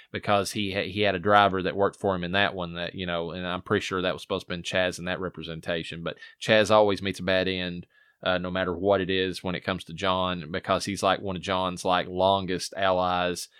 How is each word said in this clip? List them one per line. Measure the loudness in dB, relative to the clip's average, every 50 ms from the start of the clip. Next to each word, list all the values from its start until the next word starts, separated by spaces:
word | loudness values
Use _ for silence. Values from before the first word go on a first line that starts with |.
| -16 _ -10
because | -6 0 2 2 2 2 0 -2
he | -4 -4 -2
ha-, | -2 -2 -4 -2
he | 0 0
had | 2 2 2
a | 2
driver | 4 6 8 8 8 6 4 2 0
that | 0 0
worked | 2 2 0 0 0
for | -2 0 0
him | 0 -2
in | 0
that | 2 2 2 2 0
one | -2 -6 -6 -6
that, | -6 -8 -8 -6
you | -6 -4
know, | -4 -2 -4 -4 -4
and | -6 -6 -6
I'm | -4 -6 -4
pretty | -2 0 0 0 0
sure | 0 -2 0
that | 0 0 -2
was | -2
supposed | -4 -4 -4 -4 -4 -6
to | -8
be | -8 -6
Chaz | -2 0 0 0 0 -2 -4
in | -6
that | -6 -6 -4
representation, | -6 -6 -8 -10 -10 -10 -10 -8 -6 -4 -4 -4 -4 -8 -10 -10
but | -8 -8 -10 -10 -14 -20 -18 -6
Chaz | 0 4 4 4 6 6
always | 6 6 6 6 4 0
meets | -2 -4 -6 -4
a | 0
bad | 0 2 2 2 0
end. | -2 -4 -4 -6 -8 -10 -12 -16 _ _ _ _ _ _ -2
Uh, | -2 0 0
no | -2 -2
matter | -2 -2 -2 -2 -2
what | 0 2 2 4 4
it | 2 0
is | 0 0 0 -2 -2 -4 -6
when | -6 -6
it | -4 -4
comes | -4 -4 -4 -6
to | -12 -10
John, | -4 -2 0 0 0 0 -2 -4 -4 -6 -6
because | -6 -4 -2 0 0 0 0
he's, | -2 -4 0 2
like, | 2 2 0
one | -2 -6 -6
of | -6 -4
John's, | -2 -2 0 -2 -2 -4 -2 0
like, | 2 2 2 0 -2
longest | 0 2 4 4 4 4 2 -2 -4 -4 -4 -6 -4
allies, | 0 2 2 2 2 2 2 2 0 0 0 -2 -4 -8 -12 _